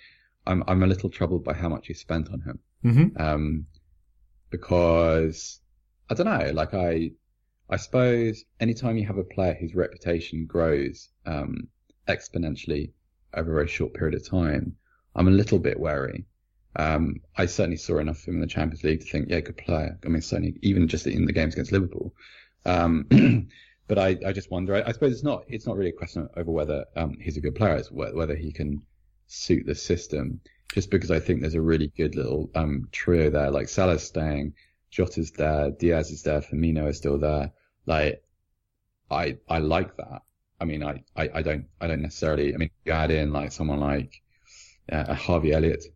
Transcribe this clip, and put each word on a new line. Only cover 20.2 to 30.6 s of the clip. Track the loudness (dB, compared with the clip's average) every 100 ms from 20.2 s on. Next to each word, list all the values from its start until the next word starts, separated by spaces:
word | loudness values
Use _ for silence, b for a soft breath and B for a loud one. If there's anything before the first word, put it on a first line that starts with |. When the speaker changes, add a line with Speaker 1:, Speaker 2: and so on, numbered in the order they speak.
Speaker 1:
certainly | -2 -2 -2 0
even | 2 4 4
just | 0 -2
in | 0 2
the |
games | 2 0 -2
against | 0
Liverpool. | 0 0 -4 -10 -12 B B B B 0
Um, | 2 4 2 6 8 8 4 0 b b
<clears throat> | b -2
but | 2
I, | 2 0 -2
I |
just | -6 -4
wonder. | -4 0 0
I, | -2
I |
suppose | 0 0
it's | 0
not, | -2 -4 -6
it's | -8 -4
not | -2
really | -2
a | -4
question | -8 -8 -8 -6
over | -4
whether, | -2 -2 -4 -6 -6
um, | -6 -6
he's | -8 -6
a |
good | -4 0
player. | 2 2
It's | -4
wh-, | -8 -6 -4
whether | -4 -4
he | -6
can | -6 -6 -6 -10 _ _ _ -18
suit | -6 0 0 0
the | -4
system. | -2 -2 -2 -6 -6 -8 -14 b